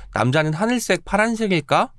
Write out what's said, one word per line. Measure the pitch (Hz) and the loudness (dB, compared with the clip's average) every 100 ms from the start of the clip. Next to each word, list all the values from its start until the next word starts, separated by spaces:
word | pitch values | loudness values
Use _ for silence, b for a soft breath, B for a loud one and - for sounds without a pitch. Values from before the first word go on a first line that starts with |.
| b | b
남자는 | 98 120 156 156 | -2 2 2 0
하늘색, | 156 226 247 - 180 | 0 0 0 0 -2
파란색일까? | - 202 226 220 214 170 - 156 240 | 0 0 0 0 0 0 0 0 0